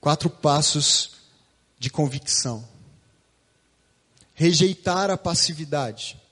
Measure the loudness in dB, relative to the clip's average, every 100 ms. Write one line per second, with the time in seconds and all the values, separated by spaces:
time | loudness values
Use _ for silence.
0 | 0 0 -2 0 2 4 2 0 2 0
1 | -2 -12 -20 _ _ _ _ _ -8 -2
2 | -2 -2 -2 -2 -2 -8 -12 -20 -20 -20
3 | _ _ _ _ _ _ _ _ _ _
4 | _ _ -20 0 2 4 2 2 -2 0
5 | 0 -2 -2 0 -2 -4 -6 -4 -4 -8
6 | -14 -14 _